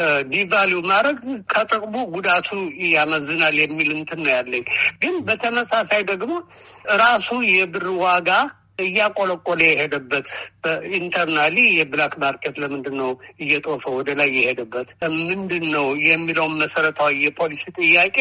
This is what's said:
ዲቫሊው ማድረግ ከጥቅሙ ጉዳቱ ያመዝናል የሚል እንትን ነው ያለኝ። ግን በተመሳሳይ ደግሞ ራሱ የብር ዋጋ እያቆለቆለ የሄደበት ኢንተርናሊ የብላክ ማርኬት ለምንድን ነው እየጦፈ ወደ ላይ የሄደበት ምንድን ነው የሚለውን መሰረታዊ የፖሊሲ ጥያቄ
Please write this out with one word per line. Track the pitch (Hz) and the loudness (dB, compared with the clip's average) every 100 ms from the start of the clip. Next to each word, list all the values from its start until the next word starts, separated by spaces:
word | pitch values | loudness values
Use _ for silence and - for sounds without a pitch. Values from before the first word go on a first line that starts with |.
| 165 175 131 | 2 0 0
ዲቫሊው | 180 185 208 190 180 | -2 0 2 2 0
ማድረግ | 180 196 277 294 247 240 - | 2 2 2 0 -6 -8 -2
ከጥቅሙ | 214 220 220 214 233 208 | -2 0 -2 -2 -4 -4
ጉዳቱ | 175 190 180 - 202 175 160 175 | -2 0 0 0 -6 -6 -4 0
ያመዝናል | 156 151 156 143 160 160 147 | 2 2 0 -2 0 2 2
የሚል | 151 156 151 | 0 0 -2
እንትን | 156 151 165 | -2 -6 -4
ነው | 151 | 0
ያለኝ። | 127 127 123 120 - - - | 0 0 -4 -2 0 0 0
ግን | 311 359 | -4 -2
በተመሳሳይ | 214 220 233 233 233 226 208 208 196 | -2 -2 0 0 0 0 2 0 0
ደግሞ | 190 240 349 - - - - - 202 | -4 -4 -6 -8 -20 -20 -12 0 4
ራሱ | 233 226 - 247 220 | 6 4 2 0 2
የብር | 185 180 190 180 180 | 2 2 -2 -2 0
ዋጋ | 185 180 175 202 285 - _ - | 4 4 4 2 2 -4 _ -6
እያቆለቆለ | 190 202 208 202 190 175 175 170 | -2 2 0 2 -2 -2 0 4
የሄደበት | 160 147 156 143 127 139 - - - _ 160 160 - 190 | 4 4 0 -2 -2 -4 -4 -10 -12 _ -2 -2 -2 -4
ኢንተርናሊ | 175 180 160 156 156 175 247 | -2 -2 0 2 2 4 4
የብላክ | 160 147 147 143 160 | 4 0 0 -2 0
ማርኬት | 139 - 151 147 | -2 -2 -6 -6
ለምንድን | 143 139 135 135 | -6 -6 -6 -4
ነው | 131 127 - - | -4 -4 -10 -8
እየጦፈ | 147 151 160 143 151 | -2 -2 0 -4 -2
ወደ | 131 139 143 | -4 -2 0
ላይ | 139 | 0
የሄደበት | 131 123 123 113 120 127 - 165 160 | 2 0 -2 -6 -6 -8 -6 -4 -2
ምንድን | 170 190 190 175 160 | -2 -4 -4 -4 -2
ነው | 151 139 147 | 0 0 2
የሚለውን | 156 165 165 160 156 156 | 2 2 0 -2 0 0
መሰረታዊ | 156 170 156 151 147 139 | -2 0 0 2 0 2
የፖሊሲ | 147 - 165 147 - - | -2 0 -4 -4 -8 0
ጥያቄ | 170 175 190 269 | 4 4 4 2